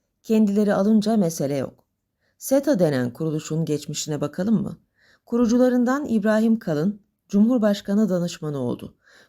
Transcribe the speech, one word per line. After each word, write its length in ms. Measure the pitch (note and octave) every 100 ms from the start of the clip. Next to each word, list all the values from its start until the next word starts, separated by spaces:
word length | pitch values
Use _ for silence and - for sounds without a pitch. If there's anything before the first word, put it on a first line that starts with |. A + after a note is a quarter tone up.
| _ _
kendileri 520 | - A3 G#3+ G3+ G#3
alınca 420 | F#3+ G3 A3 G#3 A3+
mesele 400 | E3+ E3 C#3 C#3+
yok. 280 | - - _ _ _ _ _ _
seta 400 | - C4+ C#4 A3+
denen 340 | E3 C3 B2
kuruluşun 520 | A#2+ D#3+ D#3 - D#3+
geçmişine 560 | D#3 D3 - D3 - D3
bakalım 420 | D3 - G3 G3
mı? 160 | C3+ - _ _ _ _ -
Kurucularından 800 | A#3 A#3 A#3+ B3+ B3 A#3+ C#4 D4+
İbrahim 520 | A3+ G#3+ G#3+ A3+ A3+
Kalın, 420 | - D3 F#3 G3+ _ _ _
Cumhurbaşkanı 800 | G3+ A3 B3+ G#3+ G3+ - G3+ G#3+
danışmanı 500 | F3+ F3 - D3+ C#3+
oldu. 360 | A#2+ B2 - _ _ _